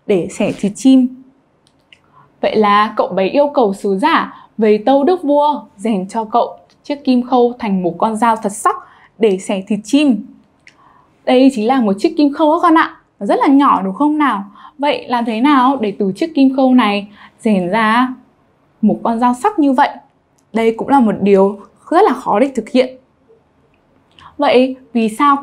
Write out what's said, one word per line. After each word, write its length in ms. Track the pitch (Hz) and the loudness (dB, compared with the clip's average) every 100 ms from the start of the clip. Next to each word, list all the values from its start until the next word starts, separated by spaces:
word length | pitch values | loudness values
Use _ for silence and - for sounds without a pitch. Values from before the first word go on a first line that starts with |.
| - | -2
để 200 | 190 196 | -2 -2
xẻ 200 | - 196 - | -4 -6 -4
thịt 120 | 196 - | -6 0
chim." 320 | 269 262 254 - - _ _ _ _ _ _ _ _ _ _ _ | 4 4 2 -4 -20 _ _ _ _ _ _ _ _ _ _ _
Vậy 140 | - 220 | -2 0
là 380 | 208 208 220 220 | 2 2 0 -2
cậu 100 | 262 | -4
bé 200 | 185 190 | -2 -2
yêu 200 | 277 285 | 0 0
cầu 260 | 285 214 | 0 -2
sứ 240 | 196 208 190 | -2 -4 -2
giả 360 | 294 302 - - - - | 0 0 -2 -12 -14 -2
về 260 | 214 214 240 | 0 2 2
tâu 180 | 277 | 2
đức 200 | 285 370 | 2 0
vua, 380 | 277 285 294 285 - - | 0 0 0 -2 -8 -10
rèn 300 | 220 196 185 | -6 -4 -6
cho 160 | 233 | -8
cậu 340 | 214 233 180 - _ _ | -2 -2 -2 -6 _ _
chiếc 200 | - 285 | -10 -6
kim 200 | 262 247 | -2 -2
khâu 300 | 240 247 240 247 | 0 0 0 -2
thành 240 | 214 190 | -4 -2
một 120 | 175 170 | -4 -2
con 180 | 220 214 | -4 -2
dao 200 | 233 220 | -2 -2
thật 160 | 208 | -4
sắc 240 | 202 359 440 - - _ - | -4 -4 -4 -10 -20 _ -2
để 200 | 214 190 | -2 -2
xẻ 240 | - 196 190 | -4 -8 -6
thịt 120 | 208 | -8
chim. 420 | - 277 294 220 - - _ _ _ _ _ _ _ _ - | -2 0 0 -2 -6 -20 _ _ _ _ _ _ _ _ 0
Đây 260 | 254 269 214 | 2 4 2
chính 120 | 214 | -2
là 140 | 269 | 0
một 120 | 214 196 | 0 0
chiếc 180 | 339 330 | -2 0
kim 160 | 294 | -2
khâu 180 | 285 311 | 0 0
các 80 | 330 | 2
con 160 | 349 320 | 2 2
ạ. 180 | - - _ - | 0 -6 _ -8
Nó 60 | 202 | -4
rất 140 | 403 | 0
là 80 | 415 | 2
nhỏ 340 | 277 285 190 | 4 4 0
đúng 120 | 190 | -2
không 240 | 190 294 302 | -2 -2 0
nào? 260 | 285 202 202 - - - | -2 -2 -8 -18 -20 -6
Vậy 280 | 285 254 - | -4 -4 -4
làm 180 | 247 233 | -4 -4
thế 160 | 220 | 0
nào 360 | 277 277 254 277 | 2 2 2 0
để 120 | 208 196 | -4 -2
từ 120 | 196 185 | -4 -2
chiếc 200 | 330 285 | -4 2
kim 200 | 269 269 | 2 2
khâu 180 | 262 | 2
này 340 | 254 208 202 202 - - _ | 4 2 -2 -6 -18 -20 _
rèn 300 | 226 190 175 | -2 0 0
ra 440 | 214 214 233 254 254 _ _ _ _ _ _ | -2 0 0 0 -4 _ _ _ _ _ _
một 180 | 208 - | -2 0
con 160 | - 226 | -2 0
dao 140 | 247 | 0
sắc 260 | 247 415 415 | 0 -2 0
như 140 | 285 | 0
vậy? 160 | 262 277 - - _ _ _ _ | 2 0 -4 -20 _ _ _ _
Đây 220 | 220 226 226 | -2 -2 -2
cũng 100 | 202 | 0
là 120 | 277 | 2
một 160 | 220 180 | 2 0
điều 380 | 202 196 196 196 - _ - | 2 4 2 -2 -16 _ -2
rất 120 | 320 403 | 2 2
là 80 | |
khó 260 | 247 - 208 | 0 -2 -2
để 120 | 277 262 | -2 -4
thực 140 | 214 | -4
hiện. 280 | 254 254 - _ _ _ _ _ _ _ _ _ _ _ _ - - | -2 -2 -4 _ _ _ _ _ _ _ _ _ _ _ _ -16 -4
Vậy 380 | 285 247 262 262 - | 2 2 2 -4 -8
vì 160 | 240 220 | -4 -2
sao 280 | 214 294 277 | 0 0 2